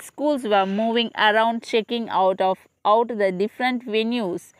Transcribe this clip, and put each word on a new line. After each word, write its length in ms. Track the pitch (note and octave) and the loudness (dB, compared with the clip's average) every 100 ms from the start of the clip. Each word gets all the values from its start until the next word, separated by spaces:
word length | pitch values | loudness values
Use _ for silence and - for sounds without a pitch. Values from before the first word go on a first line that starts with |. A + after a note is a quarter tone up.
| - | -2
schools 360 | - D4 C#4 | -4 -2 0
were 220 | A3+ G3+ F#3+ | 2 2 2
moving 440 | G3+ A3+ A#3 A3+ - G#3+ | 0 0 0 -2 2 4
around, 360 | A3 A3+ A#3 | 4 2 -2
checking 460 | - A3+ G3+ A#3+ A3 | -2 -2 0 -4 -2
out 340 | D#3+ F#3+ F#3+ F#3+ | 0 2 2 0
of, 100 | F#3 _ _ - | -2 _ _ 2
out 220 | A3 A#3 A3 | 2 2 0
the 100 | G3 | 0
different 560 | F3+ G#3 - B3+ B3 B3 G#3+ | 0 -4 -2 -2 -4 -2 -2
venues 580 | A3+ A#3+ F#3+ F3 - | -2 -2 -4 -6 -10